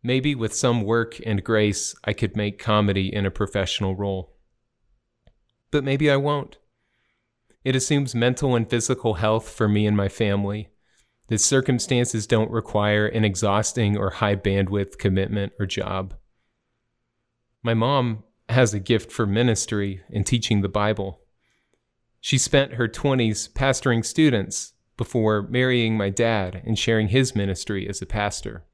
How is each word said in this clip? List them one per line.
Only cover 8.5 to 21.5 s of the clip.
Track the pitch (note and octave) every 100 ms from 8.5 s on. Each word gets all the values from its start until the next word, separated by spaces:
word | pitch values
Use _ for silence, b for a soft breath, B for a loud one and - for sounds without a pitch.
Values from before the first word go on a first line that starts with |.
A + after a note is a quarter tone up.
| A#2+
and | A2+
physical | A#2+ - B2+ A#2 F#2
health | A2 A2 -
for | - G#2+
me | G#2 G#2+
and | G#2
my | G2
family, | - G#2+ G2+ G2+ G#2 G#2+ _ _ _ _ _ _
that | A2+
circumstances | - C3+ C3 B2 - B2 B2 A2+ G2+
don't | A2+ A2
require | A2+ - G#2 G#2 G#2 G#2+
an | A2+ G#2+
exhausting | F#2 G#2 G2+ G#2+ - G#2 G#2
or | G2
high | - G#2 G2
bandwidth | G2+ G2 F#2+ G2+ G2 -
commitment | G2+ F#2 G2 G2+ G2 -
or | F#2+
job. | - - F#2+ F#2+ - _ _ _ _ _ _ _ _ _ _ _ _ _ _
My | A#2
mom | A#2 A#2+ C#3 B2 A2 - _ -
has | A#2+ A#2 G#2
a |
gift | F#2 A2 -
for | - G#2+
ministry | G#2 B2 A2 - G#2 G2+ F#2 -
and | G#2
teaching | G#2 A#2+ - G#2
the | F#2+
Bible. | G#2 G#2 G#2 G2 - _ _ _